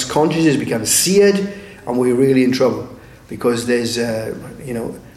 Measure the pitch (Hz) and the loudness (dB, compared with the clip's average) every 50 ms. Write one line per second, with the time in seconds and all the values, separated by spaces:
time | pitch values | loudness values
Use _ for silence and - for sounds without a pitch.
0 | - - - 151 151 - 156 165 160 156 135 123 117 120 127 113 107 - - - | -6 -2 0 0 0 2 2 2 2 2 2 2 0 -2 -4 -4 -2 -2 0 0
1 | - 175 190 202 202 202 196 196 190 202 - - - - - - - - 123 123 | 2 2 4 6 6 6 4 2 -2 -4 -8 -12 -16 -20 -20 -14 -8 -4 -2 0
2 | 123 127 123 123 135 135 131 131 127 123 - - 135 120 107 - - - - - | 2 2 4 4 4 4 4 4 4 2 2 2 2 0 0 -2 -6 -12 -14 -20
3 | - - - - - - 117 101 - 123 120 117 120 120 123 120 117 113 107 120 | -20 -20 -20 -20 -16 -16 -10 -2 -2 0 0 0 -2 0 0 0 0 -2 -4 -4
4 | 117 117 110 110 110 - - - - - - - 151 131 120 113 117 - - - | -4 -4 -4 -4 -6 -6 -10 -10 -12 -16 -16 -16 -12 -10 -8 -8 -8 -8 -10 -12
5 | - - - | -16 -20 -20